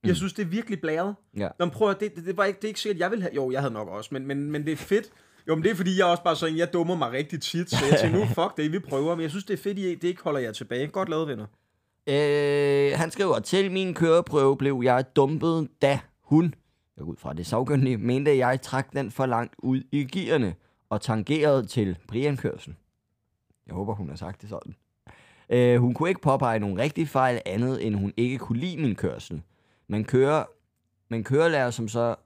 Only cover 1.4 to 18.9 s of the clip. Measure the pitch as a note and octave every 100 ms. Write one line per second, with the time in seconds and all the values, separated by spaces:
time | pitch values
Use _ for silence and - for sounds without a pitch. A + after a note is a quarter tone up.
1.4 | G2 - F3 A2 G#3+ G3 G#3 E3+ E3+ F#3
2.4 | G3+ G3 G#3+ G#3 G#3+ F#3+ F3 A3 F#3 C3+
3.4 | C3 B2+ C#3 A2 G#2 F#2+ G#2+ C#3 C3+ C#3
4.4 | D3 D3+ D3 D3+ - G3+ - _ _ _
5.4 | - D#3+ E3 F#3 F3+ F#3 F#3 F3 F3 D#3
6.4 | E3 D#3+ E3+ F3 E3+ F3+ B2+ B2+ D3 E3+
7.4 | - E3+ E3+ B2+ C#3 D3+ G#2+ F3+ G#3+ B2
8.4 | F3 - D3+ E3+ - C#3 D3+ E3+ D#3+ F3
9.4 | F#3 F#3 G3+ G3 F#3+ E3+ F3 F3+ - C#3+
10.4 | A#2+ G#2+ A2+ B2 D3 F#3+ F#3+ D#3+ D#3+ A#2+
11.4 | G#2+ _ _ _ _ _ - C#3 D3 D3
12.4 | C#3+ C#3+ C#3+ C#3 C#3 C#3+ E3 - G3 B2+
13.4 | G#2+ F#3 G3 F#3 F#3+ E3 E3 E3 F3 D3
14.4 | C3+ C3+ C3+ C3+ B2 B2 C3 - C#3 D#3
15.4 | D#3+ E3 D3+ _ C#3+ C3+ - _ _ D3+
16.4 | E3+ - _ _ _ - D2 - - D#2
17.4 | F2 A2+ B2+ C#3+ C3 A#2+ A2+ B2+ C#3+ C#3
18.4 | B2 C3 - C3 C#3